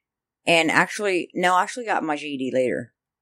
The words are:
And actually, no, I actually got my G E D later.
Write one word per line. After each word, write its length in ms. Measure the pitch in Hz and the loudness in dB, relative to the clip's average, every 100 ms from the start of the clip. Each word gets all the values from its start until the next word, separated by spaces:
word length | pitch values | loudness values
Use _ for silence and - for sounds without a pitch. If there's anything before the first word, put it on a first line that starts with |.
| _ _ _ _ - | _ _ _ _ 2
And 240 | 165 160 | 4 4
actually, 600 | 143 180 - 208 180 - | 2 2 0 -2 -2 -4
no, 220 | - 180 180 | 0 2 2
I 80 | |
actually 220 | 208 - 220 | 0 -4 -4
got 180 | 180 | -2
my 140 | 160 147 | -2 -4
G 100 | 147 | -6
E 100 | 139 | -8
D 140 | 131 | -4
later. 400 | 123 127 87 117 _ _ _ | 0 0 -2 -6 _ _ _